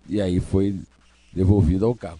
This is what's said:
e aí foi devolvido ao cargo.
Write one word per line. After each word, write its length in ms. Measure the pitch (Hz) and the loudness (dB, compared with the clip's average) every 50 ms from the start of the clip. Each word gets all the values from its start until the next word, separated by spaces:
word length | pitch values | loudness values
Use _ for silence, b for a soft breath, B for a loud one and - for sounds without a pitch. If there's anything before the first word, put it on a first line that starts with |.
| - | -12
e 140 | - 95 107 | -6 -4 -4
aí 180 | 98 90 90 90 | -2 0 0 -2
foi 400 | - - 95 95 98 101 98 90 - - _ _ _ _ _ _ _ - - | -2 0 0 0 0 0 -2 -6 -10 -14 _ _ _ _ _ _ _ -10 -4
devolvido 520 | 90 95 90 104 101 82 82 92 92 107 | 0 2 4 4 4 4 2 2 2 0
ao 100 | 117 123 | -2 -2
cargo. 240 | 113 104 82 80 | -4 -8 -14 -14